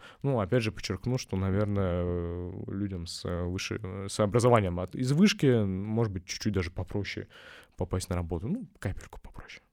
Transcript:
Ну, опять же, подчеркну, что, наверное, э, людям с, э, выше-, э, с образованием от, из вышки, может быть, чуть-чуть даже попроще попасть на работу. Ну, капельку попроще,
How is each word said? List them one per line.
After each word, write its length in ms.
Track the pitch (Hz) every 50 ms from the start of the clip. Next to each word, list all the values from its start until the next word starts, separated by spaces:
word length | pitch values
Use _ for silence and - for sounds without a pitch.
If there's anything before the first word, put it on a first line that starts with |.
| - - - - -
Ну, 160 | 139 135 117
опять 240 | 101 90 123 127 113
же, 80 | 110
подчеркну, 460 | - - - - 95 95 - 120 123 127
что, 180 | - - -
наверное, 680 | 95 95 95 92 101 104 104 101 101 98 90 87 90 87
э, 460 | 87 87 87 85 85 87 87 90 87 - - - -
людям 380 | 98 98 101 98 95 87 85 85
с, 180 | - - -
э, 180 | - 90 85 87
выше-, 380 | 87 90 95 - - 107 101 104
э, 240 | 95 95 98 98 98
с 80 | - -
образованием 580 | 107 104 90 120 113 123 120 113 101 90 87 87
от, 160 | 90 - -
из 160 | - 127 127
вышки, 540 | 143 151 202 208 - - 165 135 123 117 104
может 480 | 98 92 92 98 107 110 113 120 107 95
быть, 120 | 92 87
чуть-чуть 280 | - - - - 107 104
даже 180 | 98 87 87
попроще 560 | - - 90 - - 104 98 - - 101 98 - - - - - - - - _ _ -
попасть 320 | 95 87 - 92 - -
на 60 | 92
работу. 320 | 87 87 82 87 82 90 120
Ну, 200 | 185 262 214 - - _
капельку 400 | - 101 - - - - - -
попроще, 400 | - - - - - - - - - _